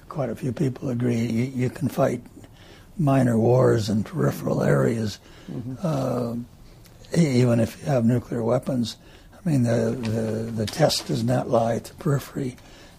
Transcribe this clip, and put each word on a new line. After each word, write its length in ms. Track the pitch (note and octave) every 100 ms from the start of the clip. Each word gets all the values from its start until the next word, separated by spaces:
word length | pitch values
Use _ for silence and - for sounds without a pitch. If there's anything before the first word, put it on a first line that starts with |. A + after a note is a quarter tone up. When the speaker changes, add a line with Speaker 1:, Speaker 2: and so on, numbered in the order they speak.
| -
Speaker 1:
quite 200 | D#3 B2+
a 60 | G#2+
few 160 | C3+
people 360 | A2 C#3 B2 C#3+
agree, 300 | A#2+ B2 A#2
you, 240 | A#2+ A2+
you 260 | B2+ C3 B2+
can 200 | - C3
fight 340 | - C3+ B2 - - - - - - - -
minor 400 | C#3+ C3+ B2 A2+
wars 520 | A#2 B2+ B2 A#2 G#2
in 140 | A3
peripheral 600 | - D#3+ C#3 - B2+ A#2+
areas, 560 | - C#3+ C3 A#2 A2 - - - -
Speaker 2:
Mm-hmm. 220 | C#3 A#2 B2+
Speaker 1:
uh, 520 | E3 C#3 C3 B2 A#2+ A#2 A#2+ - - - - - - -
e-, 240 | D#3+ B2
even 180 | B2+ A#2
if 180 | A2+ -
you 60 | D#3
have 140 | C3+ A#2
nuclear 360 | A#2+ - A#2+
weapons. 540 | A2+ B2 - B2+ A2+ - - - -
I 160 | - F3
mean, 140 | C#3
the, 280 | A#2 A#2 A2+ B2
the, 500 | A2+ A2+ A2 A2 A2+
the 160 | A2+ G#2
test 420 | - C#3+ - -
does 160 | C#3+ A2+
not 240 | B2+ B2
lie 260 | A#2 A2+ A#2+
at 80 | -
the 80 | -
periphery. 600 | D#3+ C#3 - - C3 - - - -